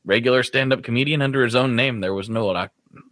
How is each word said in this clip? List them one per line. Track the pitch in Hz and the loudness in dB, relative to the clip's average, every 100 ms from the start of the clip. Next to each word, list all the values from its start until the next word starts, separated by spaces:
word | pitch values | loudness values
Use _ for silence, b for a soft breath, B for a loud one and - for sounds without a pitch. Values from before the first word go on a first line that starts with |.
| 87 | 0
regular | 107 123 127 | 0 2 2
stand-up | 120 135 131 131 | 2 0 0 -2
comedian | - 120 139 151 | 0 -2 0 0
under | 135 135 | 0 0
his | 120 123 | 2 2
own | 131 117 | 2 2
name. | 135 113 | 0 -2
There | 95 | -4
was | 98 104 | -4 -4
no, | 113 104 | -2 -2
like, | 87 98 _ _ - - | -2 -4 _ _ -20 -20